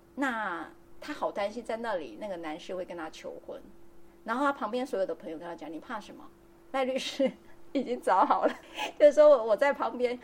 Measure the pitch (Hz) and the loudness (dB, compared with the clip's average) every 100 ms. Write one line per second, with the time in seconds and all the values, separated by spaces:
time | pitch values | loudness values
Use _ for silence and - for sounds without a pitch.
0 | _ - 277 226 208 170 156 - - - | _ -6 -4 -4 -6 -6 -10 -16 -20 -16
1 | - 294 180 - 208 220 226 226 233 190 | -12 -6 -4 -2 -4 -6 -8 -8 -4 -6
2 | 151 - 208 175 165 156 - 185 175 170 | -6 -12 -10 -8 -8 -10 -10 -10 -8 -10
3 | 160 - 147 - - - - - - - | -12 -12 -14 -14 -14 -16 -16 -20 -20 -20
4 | - - - 240 285 277 220 240 269 196 | -20 -18 -6 -2 -2 -2 -4 -4 -4 -4
5 | 190 - 165 160 170 170 156 165 - 226 | -4 -4 -10 -12 -12 -12 -12 -12 -10 -12
6 | - - - - - - - 262 262 262 | -12 -18 -20 -20 -20 -20 -8 -4 -2 -2
7 | - - 262 - - - - - 240 240 | -6 0 0 0 -20 -20 -6 -4 -4 -4
8 | - 190 285 - - - - - - - | 2 4 6 4 2 -2 -14 -10 -10 8
9 | 294 294 302 269 220 214 285 277 226 247 | 8 10 10 10 6 2 2 2 -4 -2
10 | 240 247 | -2 -4